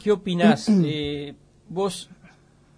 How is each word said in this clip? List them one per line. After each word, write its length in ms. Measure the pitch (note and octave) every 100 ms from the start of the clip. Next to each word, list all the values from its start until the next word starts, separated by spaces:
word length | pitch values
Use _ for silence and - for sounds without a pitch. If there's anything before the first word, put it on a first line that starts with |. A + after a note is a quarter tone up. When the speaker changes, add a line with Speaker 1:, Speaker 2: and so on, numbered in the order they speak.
Speaker 1:
¿qué 100 | G#3
opinás? 560 | G3 G3 F3 G3 A3 -
Speaker 2:
<clears throat> 140 | G3+ D#3
Speaker 1:
Eh, 460 | D3+ D3 D3 D3 - _ _ -
vos 400 | E3 G3 - - - - _ _ _ _